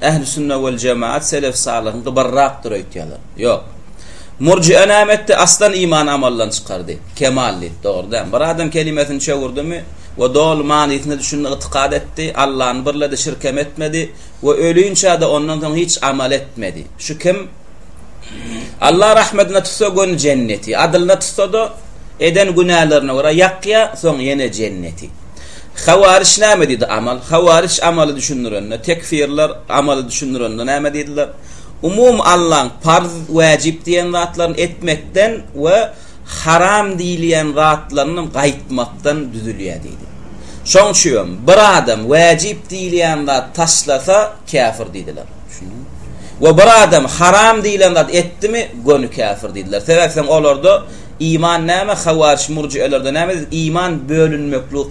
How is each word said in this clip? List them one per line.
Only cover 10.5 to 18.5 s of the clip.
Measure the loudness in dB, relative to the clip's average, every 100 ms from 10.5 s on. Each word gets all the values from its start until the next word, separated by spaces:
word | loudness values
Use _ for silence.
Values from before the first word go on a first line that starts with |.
| 0
manysynda | 2 2 2 -2 -4 -6
düşündi, | -4 -4 -4 -6
itiqad | -4 -2 0
etdi, | -2 -6 -8 -6 -2
Allahyny | -2 0 -2 -2 -4
birledi, | -2 -2 -4
şirk | -6 -4 -4
etmedi | -4 -4 -6 -4 -4 -6 -8 -18 -6
we | 0
ölüýünçä | 2 2 4 2 2 2 2
de | 2
ondan | 0 -2 -4
soň | -4 -2
hiç | -2 -2
amal | -2 -2 0
etmedi. | -2 -4 -8 -8 -8 -14 -14
Şu | -12 -4
kim? | -2 -2 -4 -16 -18 -18 -18 -16 -16 -16 -16 -14 -12